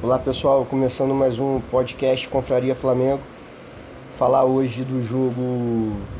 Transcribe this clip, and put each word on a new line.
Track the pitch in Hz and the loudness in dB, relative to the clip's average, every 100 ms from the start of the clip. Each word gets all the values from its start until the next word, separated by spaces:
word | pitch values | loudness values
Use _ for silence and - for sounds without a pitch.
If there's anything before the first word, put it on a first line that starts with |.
Olá, | 120 127 | 2 0
pessoal, | - 127 143 135 127 | 0 0 2 2 2
começando | 135 131 - 135 | 0 0 0 0
mais | 135 131 117 | 2 2 2
um | 139 135 113 | -2 -2 0
podcast | 127 123 - 131 131 - | 0 0 0 0 0 0
Confraria | 135 123 127 127 131 | -4 2 0 2 0
Flamengo. | 131 127 131 139 139 - - - - - - - - - | 2 2 2 0 -4 -18 -20 -18 -18 -18 -18 -18 -18 0
Falar | 127 135 131 | 4 6 4
hoje | 131 131 113 | 4 0 -2
do | 127 127 | -4 -4
jogo | 113 127 131 123 127 123 120 117 110 101 101 | -2 0 0 0 -2 -2 0 0 0 -4 -8